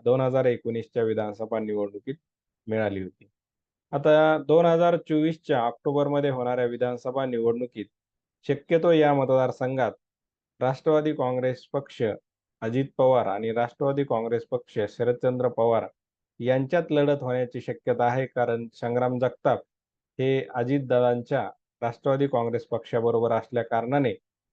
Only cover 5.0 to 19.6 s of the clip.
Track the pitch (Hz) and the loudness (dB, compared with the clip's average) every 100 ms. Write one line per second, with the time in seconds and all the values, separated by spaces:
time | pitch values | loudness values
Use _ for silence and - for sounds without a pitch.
5 | - 156 156 160 - 131 117 - 147 143 | 0 0 0 -2 -2 0 0 -2 -2 0
6 | 143 143 143 127 123 123 120 120 123 123 | 0 0 0 -2 -2 -2 -2 -2 -4 -4
7 | 131 135 131 120 113 117 123 113 101 _ | -6 -4 -4 0 0 0 -4 -10 -14 _
8 | _ _ _ _ - 139 - 165 170 160 | _ _ _ _ -6 -4 0 2 4 6
9 | 147 139 131 131 127 - 127 131 110 - | 6 4 2 2 2 -2 -4 -2 -2 -4
10 | _ _ _ _ _ - 131 165 160 151 | _ _ _ _ _ -6 -4 -2 2 2
11 | 151 143 127 127 127 123 - 143 - - | 2 -2 -2 -2 -2 -4 -6 -8 -8 -4
12 | 113 - _ _ _ - 113 127 143 - | -4 -4 _ _ _ -10 -4 -4 -2 2
13 | 131 123 101 101 113 113 120 - 139 143 | 4 4 2 -2 -4 -2 -2 -2 -2 -2
14 | 139 113 113 117 - - - - 104 - | -2 -2 -2 -4 -2 -8 -6 -4 -4 -2
15 | 120 123 127 123 123 117 117 113 98 _ | -2 0 -2 0 -2 0 2 2 -2 _
16 | _ _ _ - 120 131 135 175 170 147 | _ _ _ -6 0 0 2 -2 0 2
17 | 143 143 127 127 123 127 120 117 - 117 | 2 0 -2 -4 -4 -6 -4 -4 0 2
18 | 120 127 131 127 120 117 117 - 120 120 | 2 0 -2 -2 0 -2 -4 -8 -2 0
19 | 127 127 123 - 143 113 | 0 0 -2 0 0 0